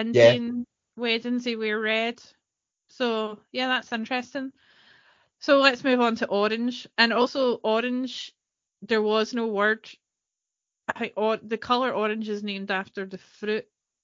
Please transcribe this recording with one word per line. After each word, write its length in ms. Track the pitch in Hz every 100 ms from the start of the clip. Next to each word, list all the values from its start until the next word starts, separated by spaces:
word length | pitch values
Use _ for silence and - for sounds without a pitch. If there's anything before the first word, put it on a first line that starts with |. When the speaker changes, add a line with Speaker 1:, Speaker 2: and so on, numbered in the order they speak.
| 226
Speaker 1:
Yeah. 180 | 123 117
Speaker 2:
Indian 340 | 240 233 240 240 _ _ -
weddings, 480 | 240 226 240 247
they 120 | 240 220
wear 220 | 214 214
red. 420 | 214 220 226 233 - _ _ _ _ _ _
So, 500 | - 240 220 214 214 _
yeah, 160 | 247 254
that's 240 | 254 220
interesting. 600 | 233 220 254 247 277 269 - _ _ _ _ _ _ _ _
So 200 | - 277
let's 240 | 269 247
move 160 | 277 247
on 160 | 240 226
to 100 | 226
orange. 600 | 202 208 226 240 247 - -
And 140 | 233
also 440 | 226 247 285 254 226
orange, 800 | 220 220 247 247 254 - - _ _ _ _ _
there 180 | 196 220
was 320 | 214 220 214
no 140 | 240 226
word. 420 | 202 208 220 - - _ _ _ _ _ _ _ _ -
I 120 | -
think 140 | 226 -
or-, 200 | 220 220
the 200 | 214 226
colour 340 | - 247 254
orange 380 | 208 214 220 214
is 120 | 208
named 280 | 208 196 196
after 340 | 190 196 - 190
the 120 | 185
fruit, 500 | _ _ 208 214 - _ _ _